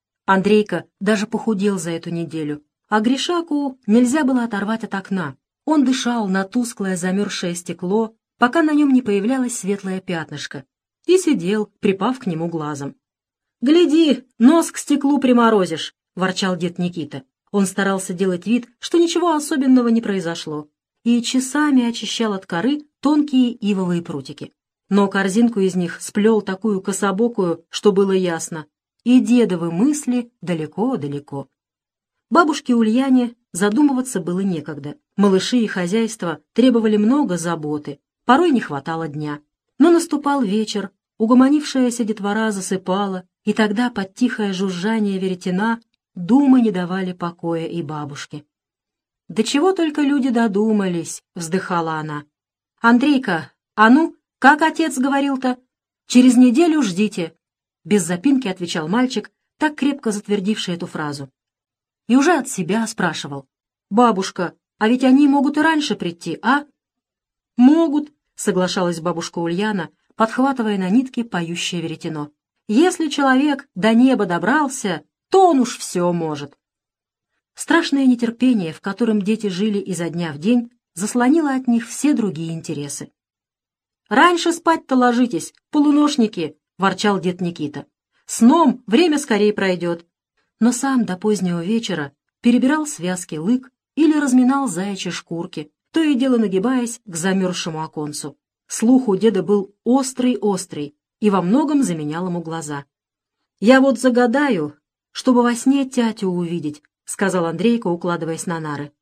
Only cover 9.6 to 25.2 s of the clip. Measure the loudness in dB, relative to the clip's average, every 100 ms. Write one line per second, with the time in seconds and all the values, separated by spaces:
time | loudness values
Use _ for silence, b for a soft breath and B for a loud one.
9.6 | -6 -6 -6 -8 -6 -8 -8 -12 -12 -14
10.6 | -18 _ _ _ 0 2 2 -2 0 -2
11.6 | -4 _ -2 0 -2 -4 -6 -6 -6 -6
12.6 | -8 -8 -10 -14 _ _ _ _ _ _
13.6 | 2 4 4 4 4 2 -4 4 6 6
14.6 | 2 -6 -4 0 0 2 2 4 4 2
15.6 | 0 -4 -10 -16 _ -6 -4 -2 -4 -2
16.6 | -4 -4 -6 -6 -10 -12 -18 _ _ -2
17.6 | 0 0 -2 -2 -4 -4 -2 -2 -2 -2
18.6 | -4 _ -2 2 2 2 0 0 -2 0
19.6 | 4 4 4 0 0 -4 -4 -6 -8 -10
20.6 | -10 _ _ _ 0 0 0 -2 -2 -2
21.6 | 2 2 2 -4 -6 -4 -2 -4 -6 -2
22.6 | -2 -2 -6 _ 2 2 2 2 2 0
23.6 | -2 0 0 -2 -4 -10 -12 -14 -18 _
24.6 | _ _ -2 2 2 0